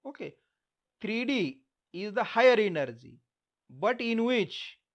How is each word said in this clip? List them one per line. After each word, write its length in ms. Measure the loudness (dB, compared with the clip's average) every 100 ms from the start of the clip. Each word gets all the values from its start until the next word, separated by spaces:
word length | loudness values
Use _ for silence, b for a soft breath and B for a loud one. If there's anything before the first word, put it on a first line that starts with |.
| -16
Okay, 280 | -14 -14 -14 _ _ _ _ _ _
three 260 | -6 -4 -2
D 360 | -2 -2 -6 _ _ _
is 200 | -10 -6
the 100 | -4
higher 320 | -2 6 6 6
energy, 600 | 2 0 -6 -8 -20 -20 _ _ _ _ _
but 320 | -2 -2 0
in 220 | 0 0
which 560 | 2 2 0 -6 -14 -18 _